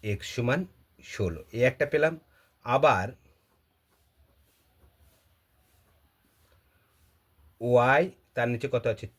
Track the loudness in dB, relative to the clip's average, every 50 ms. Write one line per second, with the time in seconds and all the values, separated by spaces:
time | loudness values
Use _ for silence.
0 | -6 -6 -8 -8 -8 -12 -8 -4 -2 -2 -2 -2 -4 -6 _ _ _ _ _ _
1 | -20 -20 -8 -6 -6 -4 -6 -8 -14 _ -4 0 0 0 0 0 -6 -2 0 0
2 | 0 0 -2 -4 _ _ _ _ _ _ _ _ _ -2 4 6 6 6 6 4
3 | 0 -6 -10 _ _ _ _ _ _ _ _ _ _ _ _ _ _ _ _ _
4 | _ _ _ _ _ _ _ _ _ _ _ _ _ _ _ _ _ _ _ _
5 | _ _ _ _ _ _ _ _ _ _ _ _ _ _ _ _ _ _ _ _
6 | _ _ _ _ _ _ _ _ _ _ _ _ _ _ _ _ _ _ _ _
7 | _ _ _ _ _ _ _ _ _ -20 _ _ -2 2 4 4 4 4 4 2
8 | 2 -2 -6 _ _ _ _ -4 -4 -2 -4 -4 -6 -4 -6 -4 -2 -2 -6 -6
9 | -8 -18 _